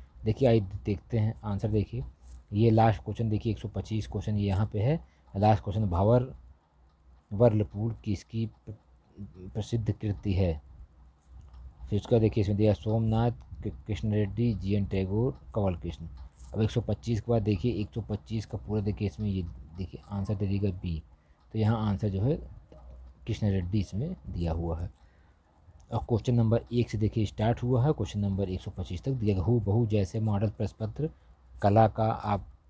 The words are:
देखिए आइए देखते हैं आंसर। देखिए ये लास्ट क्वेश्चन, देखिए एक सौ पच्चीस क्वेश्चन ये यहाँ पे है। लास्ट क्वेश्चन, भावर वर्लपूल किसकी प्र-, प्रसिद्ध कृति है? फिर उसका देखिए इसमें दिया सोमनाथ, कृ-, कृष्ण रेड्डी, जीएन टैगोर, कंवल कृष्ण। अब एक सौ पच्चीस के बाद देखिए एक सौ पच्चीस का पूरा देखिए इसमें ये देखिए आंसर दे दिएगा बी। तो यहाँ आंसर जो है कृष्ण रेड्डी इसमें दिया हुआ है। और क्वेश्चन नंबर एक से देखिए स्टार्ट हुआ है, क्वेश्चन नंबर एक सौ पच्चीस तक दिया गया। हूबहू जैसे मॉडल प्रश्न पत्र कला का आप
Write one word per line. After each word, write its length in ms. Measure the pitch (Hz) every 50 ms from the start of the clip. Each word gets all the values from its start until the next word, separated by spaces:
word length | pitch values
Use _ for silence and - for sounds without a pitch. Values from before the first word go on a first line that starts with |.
| - - _ - -
देखिए 240 | 110 104 - 135 120
आइए 120 | 113 110
देखते 580 | 98 95 - - - 107 101 - - - - 110
हैं 220 | 107 110 110 - -
आंसर। 240 | 107 101 98 - 104
देखिए 360 | 104 107 92 - 117 120 139 - - _ - - - - - _
ये 180 | 101 104 113 117
लास्ट 340 | 110 110 113 113 104 - -
क्वेश्चन, 240 | 107 101 - 113 110
देखिए 240 | 107 101 - 117
एक 60 | 101 -
सौ 100 | - 104
पच्चीस 380 | - 98 - - 110 107 101
क्वेश्चन 320 | - - 104 - 113 107 101
ये 80 | 101
यहाँ 200 | 101 95 95 107
पे 140 | 104 - 104
है। 240 | 107 135 160 165 - - _ _ _ - -
लास्ट 280 | 101 104 107 110 - -
क्वेश्चन, 260 | 104 87 113 110 95
भावर 440 | 87 85 98 107 120 127 135 131 - - - - - _ _ _ _ _ _ _ _ _ _ - - _ _ _
वर्लपूल 640 | 101 98 120 120 107 107 101 - - 101 110 117 110 - -
किसकी 420 | 107 98 - - - - 113 113
प्र-, 280 | 107 - _ _ - 104 - _ _ - _ _ _ _ - 101 - - 95 90 - -
प्रसिद्ध 380 | 107 101 - 117 117 104 107
कृति 400 | 101 - 107 104 95 - - 104
है? 300 | 92 92 98 87 80 76 - - - - - - _ - - - _ _ _ - - - - - - - - - - - - -
फिर 100 | 107 98
उसका 180 | - - 123 113
देखिए 240 | 110 107 - 113
इसमें 140 | 95 95 107
दिया 180 | 98 107 107 101
सोमनाथ, 560 | - - 110 110 113 113 113 110 113 117 120 123 - - - - - -
कृ-, 220 | 104 - - -
कृष्ण 260 | - 104 - - 110
रेड्डी, 420 | 104 107 104 98 98 113 117 120 110
जीएन 300 | 90 92 98 101 104 98
टैगोर, 560 | - 101 95 95 92 101 107 120 135 135 - - - -
कंवल 220 | 110 101 95 90
कृष्ण। 300 | - - 85 - - 85 - - - - - - - - - -
अब 80 | 104
एक 80 | 110 104
सौ 100 | - 123
पच्चीस 400 | 104 - 104 - - 117 120 101
के 120 | - 117
बाद 100 | 117 113
देखिए 300 | 101 107 104 90 - 123
एक 180 | 101 95 107 - -
सौ 60 | 117
पच्चीस 460 | 101 - 107 101 - - 110 113 104
का 120 | - - 101
पूरा 220 | - 101 104 107
देखिए 280 | 98 104 98 - 107 98
इसमें 200 | - - 107 104
ये 140 | 98 95 87 85 - - - - 80
देखिए 240 | 92 92 - - - - -
आंसर 240 | 101 101 95 - 107
दे 120 | 98 104
दिएगा 240 | 95 101 98 104 101
बी। 320 | 90 - - 90 82 78 - - - _ _ _ - _ _ -
तो 60 | - 110
यहाँ 300 | 107 107 117 110 110 104
आंसर 200 | 98 95 110 101
जो 140 | 92 95
है 380 | 101 135 165 - - - - - - _ - - - - - - - - - - -
कृष्ण 240 | - 107 - 107 101
रेड्डी 300 | 98 95 87 90 101 107
इसमें 360 | 87 - - 98 135 175 185 - - -
दिया 240 | 87 85 85 82
हुआ 280 | 80 82 85 82 78 82
है। 100 | 87 - - - - _ _ _ _ _ _ _ _ _ _ _ _ - - - - -
और 60 | 117 120 - -
क्वेश्चन 260 | 120 104 - 127 120
नंबर 260 | 117 113 110 113 117 - -
एक 180 | 117 120 117 -
से 80 | - 104
देखिए 280 | 110 104 - 117 104
स्टार्ट 360 | - - - 107 113 117 -
हुआ 240 | 123 123 127 120 123
है, 60 | 151
क्वेश्चन 280 | 151 - 98 - - 104
नंबर 280 | 101 98 98 95 98 92
एक 120 | 92 -
सौ 100 | - 101
पच्चीस 320 | - - 92 - 92 85
तक 100 | - 135
दिया 220 | 135 123 107 107 98
गया। 100 | 95 85
हूबहू 420 | 113 120 120 104 104 98 120 120
जैसे 340 | 104 107 104 98 - - 110
मॉडल 280 | 110 110 104 101 110 104
प्रश्न 380 | - - 107 101 - - 110
पत्र 240 | 107 - - 147 160 - - - - - _ - - - -
कला 260 | - 101 101 110 110 107
का 160 | - - 110
आप 420 | 110 117 - - 107 104 98 - - - _ _